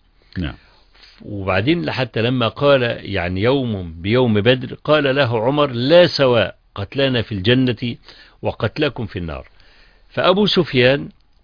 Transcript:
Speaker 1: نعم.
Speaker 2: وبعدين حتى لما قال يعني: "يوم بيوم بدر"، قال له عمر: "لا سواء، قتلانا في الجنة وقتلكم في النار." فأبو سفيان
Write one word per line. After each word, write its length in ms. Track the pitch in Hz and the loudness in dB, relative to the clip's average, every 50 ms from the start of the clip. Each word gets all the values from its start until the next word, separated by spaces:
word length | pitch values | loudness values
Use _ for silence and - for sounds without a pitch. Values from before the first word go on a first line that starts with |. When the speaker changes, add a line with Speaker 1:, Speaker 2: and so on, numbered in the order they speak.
| _ _ _ _ _ _ - 92 | _ _ _ _ _ _ -10 -8
Speaker 1:
نعم. 160 | 87 69 55 - _ _ _ _ _ _ _ _ - - - - - | -8 -8 -10 -12 _ _ _ _ _ _ _ _ -20 -20 -20 -20 -16
Speaker 2:
وبعدين 680 | - 104 101 95 95 92 95 104 135 170 175 160 139 | -12 -12 -8 -4 -2 -2 0 0 0 0 -2 -2 -4
حتى 320 | 107 123 131 117 - 120 110 | -4 -4 -4 -4 -2 -2 -2
لما 260 | 120 131 127 120 110 | 0 0 0 -2 -2
قال 340 | - - 147 143 143 131 123 120 117 - | -2 0 2 4 4 4 2 0 -4 -6
يعني: 420 | - - 98 92 85 90 92 95 101 | -8 -6 -4 -4 -4 -4 -2 -2 0
"يوم 500 | 117 139 143 131 120 107 95 90 85 80 85 85 | 0 0 0 -2 -4 -6 -6 -8 -10 -12 -8 -4
بيوم 320 | 98 113 127 131 120 107 104 | 0 0 2 2 2 2 2
بدر"، 340 | 98 117 131 131 120 - - - - | 2 2 2 0 -2 -8 -14 -8 -2
قال 320 | - 151 151 143 135 131 | 0 2 2 2 2 0
له 280 | 143 139 113 120 113 107 | 0 0 0 0 0 0
عمر: 260 | 127 143 147 147 135 | 0 0 0 0 0
"لا 360 | 127 117 123 135 165 175 180 | -2 -2 2 4 6 6 6
سواء، 500 | 156 - - 143 127 123 113 98 85 - _ _ _ - | 6 4 2 2 4 4 4 2 0 -4 _ _ _ -10
قتلانا 480 | - 98 - - 135 139 135 127 120 101 | -10 -10 -6 -4 -2 -2 0 0 -2 -4
في 100 | - 113 | -4 -6
الجنة 640 | 98 92 110 123 131 131 127 117 - - 120 117 - _ - - - - - _ _ - | -2 2 2 2 4 2 0 -2 -4 -6 -8 -8 -10 _ -20 -20 -20 -20 -20 _ _ -8
وقتلكم 640 | 107 92 - - 107 - - 151 143 - 139 120 | -8 -6 -4 -6 -6 -2 -2 -2 -2 -2 -4 -8
في 120 | - - 95 | -8 -8 -8
النار." 300 | 87 80 73 67 67 - _ _ _ _ _ _ _ _ _ _ _ _ | -8 -8 -10 -12 -14 -18 _ _ _ _ _ _ _ _ _ _ _ _
فأبو 380 | - - 123 170 185 196 214 | -4 0 2 2 4 4 2
سفيان 640 | 190 - 190 160 - - 127 123 127 139 143 160 165 - _ _ _ _ _ | 2 2 0 0 0 2 2 4 4 4 2 -2 -8 -16 _ _ _ _ _